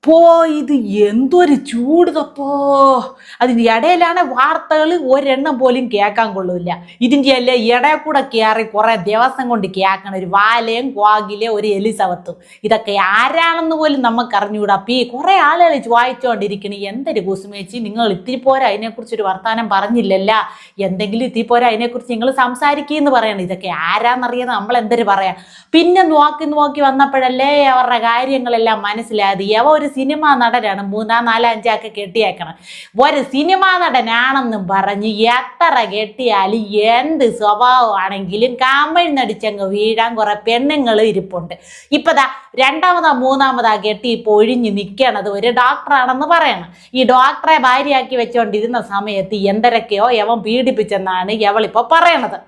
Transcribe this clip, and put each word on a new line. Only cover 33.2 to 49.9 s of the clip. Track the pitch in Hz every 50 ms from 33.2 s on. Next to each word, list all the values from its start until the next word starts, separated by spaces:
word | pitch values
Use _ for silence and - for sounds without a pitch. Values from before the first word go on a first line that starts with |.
| 247 269 254
സിനിമാ | 269 302 339 381 381 392 381 370 359 349
നടനാണെന്നും | 330 247 254 233 226 226 233 240 262 269 277 262 240 220 208 190 175
പറഞ്ഞ് | 190 196 196 190 202 202 208 220 214 202 220 226 240
എത്ര | 254 254 - - - 349 330 311 254 226 196 185
കെട്ടിയാലും | 208 220 208 214 - 254 240 214 196 190 190 208 233 214 202 202 208 208 220 233
എന്ത് | 240 262 302 330 311 277 226 - 160
സ്വഭാവമാണെങ്കിലും | 208 208 208 208 240 247 254 254 247 226 202 196 185 190 196 196 196 175 185 208 226 254 247 240 254
കമിഴ്ന്നടിച്ചങ്ങ് | 254 269 277 294 302 320 349 349 339 285 269 247 208 220 - - 214 208 202 196 190 196
വീഴാൻ | 208 208 220 226 214 226 233 240 220
കുറെ | 214 208 208 208 208 226
പെണ്ണുങ്ങൾ | 233 240 262 285 302 294 269 233 220 214 220 220
ഇരിപ്പുണ്ട്. | 202 190 180 190 - 175 165 170 175 - - - - - - _ 277 294
ഇപ്പൊ | - 320 320 285
ദാ | 269 247 - - - - _ -
രണ്ടാമതാ | 262 269 285 320 359 359 359 349 330 320 285 247 254
മൂന്നാമതാ | 262 269 269 277 269 262 247 233 226 214 208 190
കെട്ടി | 214 214 208 - 247 233 233
ഇപ്പൊ | 233 220 214 208
ഒഴിഞ്ഞു | 214 226 254 247 240 214 196 202
നിക്കണത് | 202 - - - 262 254 214 208 190 208 202 202
ഒരു | 196 240 240 254
ഡോക്ടറാണെന്ന് | 247 247 285 285 - - 294 269 254 254 262 262 285 302 339
പറയണം. | 339 330 285 220 185 170 170 - - - - - 254
ഈ | 254 - 262
ഡോക്ടറെ | 254 254 269 302 - - 330 320 302 247 262
ഭാര്യയാക്കി | 247 269 277 285 277 262 262 - 254 247
വെച്ചോണ്ടിരുന്ന | 233 233 240 247 233 208 196 214 208 240 247 240 208 - -
സമയത്ത് | 202 202 214 208 196 190 190 214 208 190 196 196
എന്തൊക്കെയോ | 214 220 240 233 226 226 226